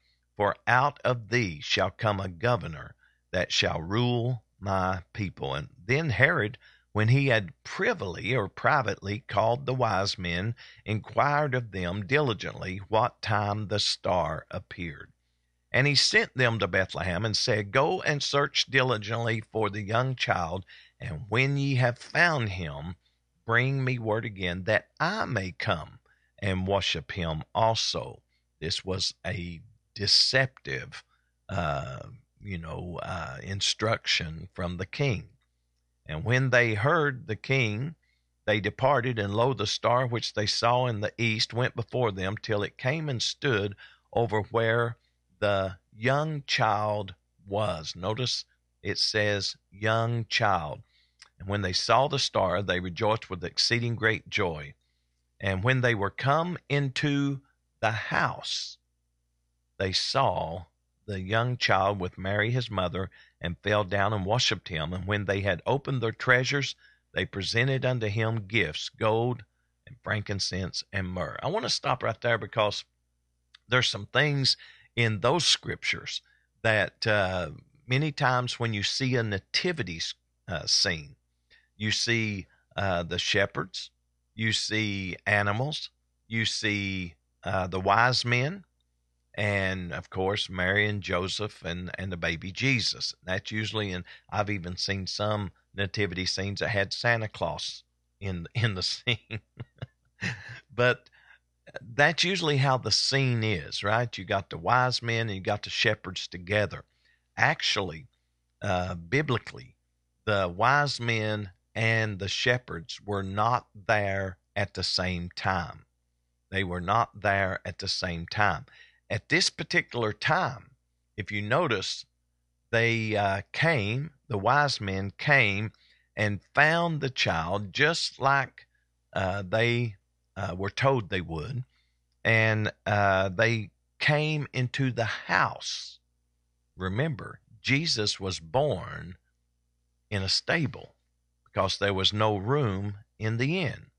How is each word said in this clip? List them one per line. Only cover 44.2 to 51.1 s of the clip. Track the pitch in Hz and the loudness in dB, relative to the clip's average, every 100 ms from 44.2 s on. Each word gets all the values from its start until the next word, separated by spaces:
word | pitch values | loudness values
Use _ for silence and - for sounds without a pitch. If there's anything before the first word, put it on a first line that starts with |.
| 117 107 | 2 0
where | 101 113 113 117 120 117 _ _ _ - | 0 2 4 2 0 -4 _ _ _ -2
the | 104 98 95 92 _ | 2 2 0 -6 _
young | 107 123 143 156 151 - | -4 0 0 0 -4 -4
child | - 110 104 107 107 98 - _ _ 101 | 2 2 2 0 -2 -4 -12 _ _ -4
was. | 101 104 82 78 87 | -2 0 -2 -8 -6
Notice | 95 113 123 - - _ _ _ | -4 -2 -2 -4 -8 _ _ _
it | 101 - | -6 -2
says | - 110 104 101 92 - _ | 0 2 2 0 -2 -8 _
young | 95 110 113 117 117 113 | -4 0 2 2 -2 -2
child. | - 107 90 76 - - _ _ | 2 4 2 0 -10 -14 _ _